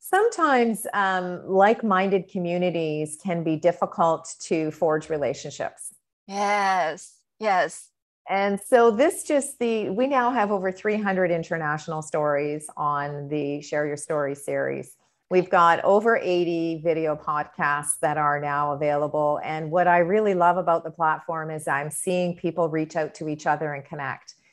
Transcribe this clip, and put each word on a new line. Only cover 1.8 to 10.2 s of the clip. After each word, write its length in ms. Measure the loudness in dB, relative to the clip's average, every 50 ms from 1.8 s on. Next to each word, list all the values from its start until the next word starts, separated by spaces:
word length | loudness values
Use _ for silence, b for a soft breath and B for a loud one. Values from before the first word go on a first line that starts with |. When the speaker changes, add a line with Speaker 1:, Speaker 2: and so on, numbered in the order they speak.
| 2 2 2 2 2 2 2 0 -2 -4
Speaker 1:
communities 880 | -6 -4 -4 -2 -2 0 0 0 0 -2 -2 -2 -2 -4 -4 -6 -8 -8 -6
can 220 | -4 -4 -2 0
be 120 | -2 -2
difficult 760 | 2 2 2 2 2 -2 -4 0 0 2 2 2 0 -4 -10 -16 -16
to 320 | -6 -2 -2 -2 0 -2 -2
forge 360 | 0 0 2 2 0 -2 -4
relationships. 880 | -4 -2 -2 -2 -4 -4 -8 -12 -10 -8 -10 -10 -10 -12 -18 -20 -20 _ _ _ _ _ _
Speaker 2:
Yes, 920 | -10 -6 -4 -2 0 0 2 2 2 2 2 0 -2 -4 -6 -12 -18 -20 _ _ _ _ _
yes. 520 | -2 0 2 2 2 0 -2 -8 -18 -20 _ _ _ _ _ _ _ -4
Speaker 1:
And 320 | -2 0 0 0 0 -2
so 300 | 0 4 6 6 6 6
this 320 | 6 4 2 2 2 -2 -2
just 360 | 0 0 0 0 -2 -4 -4
the, 300 | -2 -2 0 -2 -2 -2
we 180 | -2 0 0 0
now 220 | 2 2